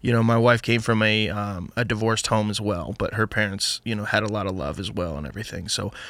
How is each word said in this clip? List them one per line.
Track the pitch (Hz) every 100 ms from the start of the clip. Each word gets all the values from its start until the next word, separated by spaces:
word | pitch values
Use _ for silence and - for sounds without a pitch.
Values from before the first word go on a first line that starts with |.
You | 123
know, | 117
my | 113 117
wife | 117 117
came | - 117
from | 110 110
a, | 110 107 107
um, | 104 104 95 87 -
a | 120
divorced | 107 110 110 -
home | 110 107
as | 101
well, | 104 90 69 98
but | 98 107
her | 107
parents, | - 104 98 - -
you | - 107
know, | 104
had | 107
a | 107
lot | 107 98
of | 92
love | 69 85
as | 98
well | - 87 73
and | 73
everything. | 101 113 - 87
So | - 98 -